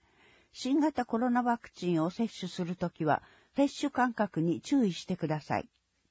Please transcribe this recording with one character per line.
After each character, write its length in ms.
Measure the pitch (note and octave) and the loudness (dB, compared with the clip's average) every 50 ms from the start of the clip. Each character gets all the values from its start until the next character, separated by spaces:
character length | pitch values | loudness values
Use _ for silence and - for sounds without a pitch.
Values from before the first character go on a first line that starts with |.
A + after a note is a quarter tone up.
| _ _ _ _ _ - _ _ _ _ | _ _ _ _ _ -20 _ _ _ _
新 280 | - - - B3+ C#4 D#4+ | -14 -8 -2 0 2 2
型 240 | C#4+ D#4 - - B3 | 2 2 2 -2 -2
コ 140 | - - A3+ | -2 0 0
ロ 120 | B3 B3 | 2 2
ナ 120 | A#3+ B3 | 2 2
ワ 140 | A#3+ B3 A#3 | 2 0 0
ク 140 | A#3 - - | -2 -4 -12
チ 200 | - - F3+ F3 | -12 -4 0 0
ン 100 | F3 D#3+ | 2 2
を 80 | D#3 F3+ | 2 0
接 180 | - - A#3 G#3+ | 0 -2 -4 -4
種 200 | - - F#3+ F3 | -4 -6 -10 -8
す 160 | - - F3+ | -6 -6 -6
る 120 | E3 F3+ | -4 -4
と 140 | - F3 E3+ | -4 -4 -6
き 140 | - - E3 | -4 -2 0
は、 180 | D3+ C3 - - - - _ _ _ _ | 2 2 0 -2 -8 -20 _ _ _ _
接 120 | - C#4 C#4 - | 2 2 2 2
種 160 | - - C#4+ | -2 -4 -2
間 220 | - B3+ B3 B3+ | 0 0 0 0
隔 280 | A3+ - G#3+ G3 - D#3+ | 0 -2 -2 -2 0 0
に 200 | D#3+ F3 E3 - | 0 0 0 -2
注 260 | - - C#4+ C#4 A#3+ | -2 0 2 2 4
意 60 | G3 | 2
し 120 | E3+ - - | 0 -2 -6
て 120 | - F#3 | -6 -4
く 100 | - - | -2 -2
だ 140 | D3 D#3 D3+ | -2 -2 -4
さ 180 | - - A#2+ G2 | -4 -4 -4 -4
い。 100 | - - _ _ _ _ _ _ _ _ | -4 -6 _ _ _ _ _ _ _ _